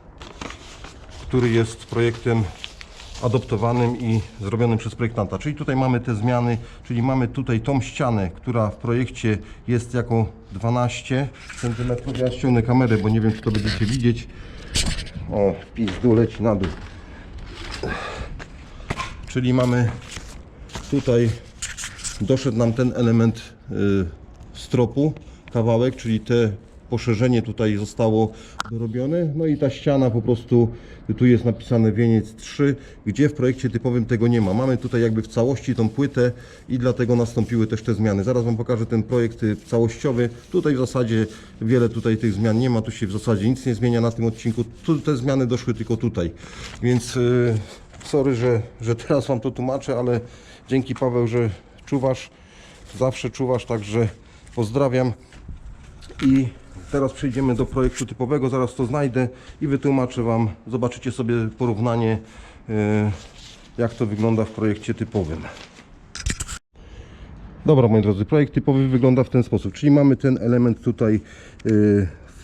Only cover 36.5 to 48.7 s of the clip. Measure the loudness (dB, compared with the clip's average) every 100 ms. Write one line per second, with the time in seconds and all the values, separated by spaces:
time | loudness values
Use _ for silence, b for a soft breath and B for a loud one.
36.5 | B B 0 0 0 2 2 2 0 0
37.5 | 0 0 0 -2 0 2 2 2 0 0
38.5 | -2 0 -2 0 0 0 0 0 0 -2
39.5 | -2 -2 2 2 0 -2 0 -2 -4 B
40.5 | 0 0 0 0 0 0 2 0 B B
41.5 | B 2 4 4 0 -2 0 0 0 2
42.5 | 2 2 0 -2 -6 -4 -4 0 2 2
43.5 | 0 -2 0 2 2 0 0 -2 -2 -4
44.5 | -2 -6 -6 -2 0 0 -2 0 0 0
45.5 | 0 -2 -4 -2 -2 -2 -2 -4 -6 B
46.5 | B B B 2 2 0 0 2 4 2
47.5 | 0 B B B -20 -2 2 2 2 2
48.5 | 2 -2